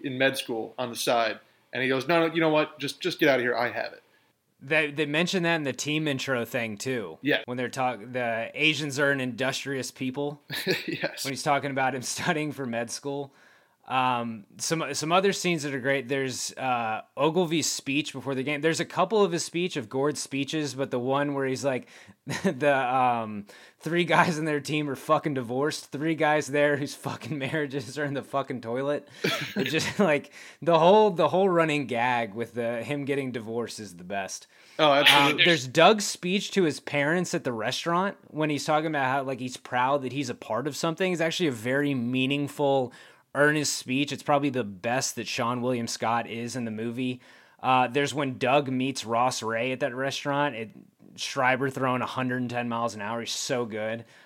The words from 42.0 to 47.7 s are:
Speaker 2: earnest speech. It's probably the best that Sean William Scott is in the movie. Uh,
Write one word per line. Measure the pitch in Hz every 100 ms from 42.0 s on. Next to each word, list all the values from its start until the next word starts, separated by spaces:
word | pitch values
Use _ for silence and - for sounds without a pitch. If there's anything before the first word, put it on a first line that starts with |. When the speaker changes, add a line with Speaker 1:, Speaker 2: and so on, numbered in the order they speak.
| 117 131 131 143 139 - 143 135 123 - - - _
Speaker 2:
earnest | 135 147 151 139 -
speech. | 123 131 143
It's | 135
probably | - 143 143
the | 127 104
best | 92 117 131 - 120
that | 104
Sean | - 120 123
William | 123 120 117
Scott | - 113 117 101
is | 113 117 127
in | 113
the |
movie. | 107 117 120 127 127 - - - _
Uh, | 127